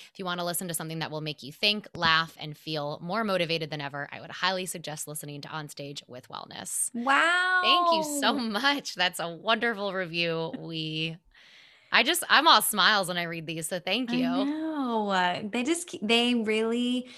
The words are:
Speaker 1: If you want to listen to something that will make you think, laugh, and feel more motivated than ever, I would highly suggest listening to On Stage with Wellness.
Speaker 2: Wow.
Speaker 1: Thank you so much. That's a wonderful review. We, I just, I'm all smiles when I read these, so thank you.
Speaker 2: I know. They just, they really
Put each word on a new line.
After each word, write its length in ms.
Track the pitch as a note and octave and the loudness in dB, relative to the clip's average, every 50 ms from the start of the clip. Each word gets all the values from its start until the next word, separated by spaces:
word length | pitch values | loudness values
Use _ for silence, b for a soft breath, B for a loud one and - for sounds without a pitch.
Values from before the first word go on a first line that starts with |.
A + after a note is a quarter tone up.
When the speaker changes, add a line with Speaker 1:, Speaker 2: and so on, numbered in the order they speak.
| B B | B B
Speaker 1:
If 80 | B - | B -8
you 60 | F#3+ | -6
want 160 | F3+ F3 F3 | -4 -4 -2
to 40 | F3 | -2
listen 220 | F3 F3 E3+ F#3+ | -2 -4 -4 -4
to 60 | F3 E3 | -6 -6
something 260 | - E3 D#3+ D#3+ E3 | -6 -6 -6 -6 -6
that 100 | D3+ B2 | -6 -4
will 120 | D3+ D#3 | -6 -6
make 200 | D#3 D#3 D3 - | -6 -6 -8 -8
you 120 | A#2+ C3 - | -12 -14 -6
think, 340 | - G#3+ G#3 G#3 G#3+ G3+ - - | 0 2 2 2 2 -4 -10 -6
laugh, 400 | E3+ E3+ D#3+ D#3+ D#3+ E3 D#3 - | 0 4 4 6 4 4 0 -6
and 200 | - - D3+ D3+ | -12 -12 -12 -12
feel 420 | - - D#3+ D#3 D3+ D3 D3 D3 - | -10 -8 -6 -4 -4 -4 -4 -6 -8
more 220 | - E3+ F#3 A3+ A3+ | -6 -4 -2 -2 0
motivated 460 | G#3 F#3+ F3+ E3+ D3+ E3 D#3+ D#3+ C#3+ | 0 2 0 2 0 0 -2 -2 -4
than 100 | D#3 D3 | -6 -6
ever, 300 | C#3+ C#3 C3+ C#3+ C#3+ - | -6 -6 -6 -8 -8 -8
I 80 | - - | -10 -14
would 100 | C#3+ D#3+ | -12 -12
highly 360 | - - F3+ F#3 F#3+ F#3 F#3 | -6 -2 0 0 0 0 -4
suggest 420 | E3+ - F3 D3+ D#3 D3+ D#3 - | -6 -8 -8 -8 -10 -10 -10 -10
listening 320 | - D3+ - - D3 C#3+ C#3+ | -10 -10 -10 -10 -10 -10 -12
to 100 | C#3 C#3 | -12 -10
On 180 | D3+ D#3 D3 C#3+ | -10 -10 -10 -10
Stage 340 | - - C#3+ C#3 C#3+ - - | -12 -12 -12 -10 -10 -12 -14
with 220 | - A#2+ B2+ - | -14 -16 -16 -16
Wellness. 640 | - - - - - - - F#3 - - - - - - | -12 -12 -12 -12 -10 -12 -12 -8 -6 -4 -4 -4 -4 -4
Speaker 2:
Wow. 680 | A#3 A#3+ C4+ C4+ C#4+ D#4 E4 F4 F4+ F4+ F#4 F#4 F#4 F4+ | -2 2 4 4 4 6 4 4 2 2 2 2 2 4
Speaker 1:
Thank 300 | - - F4+ F4 E4+ E4 | 4 4 4 4 4 4
you 260 | D#4+ D#4 D4+ D4 C#4+ | 2 2 -2 -2 0
so 140 | A#3+ A3 C#4 | 2 2 2
much. 600 | C#4 A#3 A3 G3+ G#3+ C4 C#4 C#4+ C#4 - - - | 2 -2 -2 -2 0 2 2 0 0 -4 -8 -2
That's 260 | F3+ F3+ F#3 F3 - | 0 0 0 0 -2
a 80 | D#3+ E3+ | -6 -6
wonderful 640 | E3+ D#3+ F3+ G#3+ A3+ A3 A#3 A#3 A3+ G3 G3+ G3 F#3 | -6 -4 2 2 2 2 2 0 0 0 -2 -2 -2
review. 580 | F#3+ F#3 E3 E3 E3+ E3+ E3+ E3 E3 E3 D#3+ - D#3 | -2 -2 -2 0 0 0 2 0 0 -2 -4 -6 -8
We, 560 | D#3+ D#3+ E3 D#3+ D#3+ D#3 D#3 D#3+ D#3+ D#3+ D#3+ - _ _ B B B B B B B B B B B B - | -8 -6 -4 -4 -4 -4 -2 -2 -4 -4 -6 -8 _ _ B B B B B B B B B B B B 4
I 100 | G#3 A#3+ | 6 6
just, 220 | C#4 F4 - - - | 6 2 0 2 4
I'm 160 | G#3 B3 D4+ | 6 8 8
all 160 | E4 C4+ G#3+ | 8 8 8
smiles 460 | - - A3 G3+ F3 G3 G#3+ G3+ F#3+ | 6 4 2 6 6 6 6 4 2
when 100 | D#3+ F3+ | 0 -2
I 60 | F3 F3 | -2 -2
read 240 | E3 E3+ E3 D#3+ | -4 -4 -6 -6
these, 220 | D#3 D#3+ D#3+ D#3+ - | -6 -6 -6 -4 -4
so 100 | F#3+ F3 | -4 -4
thank 320 | - F#3 G3 A#3+ C4 A#3 | -2 -2 -2 -2 0 -2
you. 160 | A#3+ B3 B3+ | 0 0 0
Speaker 2:
I 160 | B3+ B3+ C#4 D4+ | 0 0 0 0
know. 1040 | C#4+ D4+ D#4 D#4+ D#4+ D#4 D4 C4+ B3 A#3 A3 G#3 G3+ G3 F#3 F3+ F3+ F3 - G#3+ G3+ | 0 -2 -4 -4 -4 -4 -2 -2 0 0 0 0 2 2 2 2 2 0 -2 -6 -4
They 140 | G3 A#3+ B3 | -4 -2 0
just, 320 | C#4+ E4+ E4+ - - - - | 0 0 -2 -4 -10 -8 -6
they 340 | G#3 G#3 A3+ A#3 A#3+ A#3+ B3 | 0 2 4 4 4 4 2
really 720 | A#3 G#3+ G#3+ G#3+ A3 A3 A3+ A#3 A#3+ B3 B3 B3 B3 B3 B B | 0 0 0 0 0 0 0 0 0 0 0 -2 -2 -4 B B